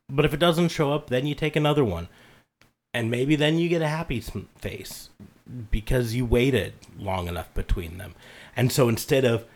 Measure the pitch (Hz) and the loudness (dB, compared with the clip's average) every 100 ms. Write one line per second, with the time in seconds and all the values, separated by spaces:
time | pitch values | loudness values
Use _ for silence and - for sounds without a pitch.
0 | - 135 151 151 175 165 170 - 143 147 | -6 0 0 2 2 4 2 0 0 -2
1 | - 123 147 143 156 156 151 151 120 85 | -2 -2 -2 -2 -2 2 2 4 2 0
2 | 87 - - - _ _ _ _ _ 120 | -8 -14 -20 -20 _ _ _ _ _ -4
3 | 113 120 135 151 151 165 170 170 156 156 | -2 0 2 2 4 2 2 0 0 -2
4 | 165 123 - 104 - _ 98 90 - - | -4 -6 -6 -10 -12 _ -10 -10 -12 -16
5 | - - 101 _ - 123 107 110 - 131 | -18 -20 -20 _ -16 -14 -4 -4 0 0
6 | 117 120 123 120 135 123 90 - - - | 0 -2 2 4 4 2 -2 -8 -20 -12
7 | 98 95 87 87 - - - - 85 87 | -6 -4 -4 -6 -6 -8 -2 -2 -2 -10
8 | 92 - - - - - 123 - 123 110 | -14 -18 -20 -20 -10 0 0 4 4 2
9 | - 135 123 117 - | 2 2 4 2 -2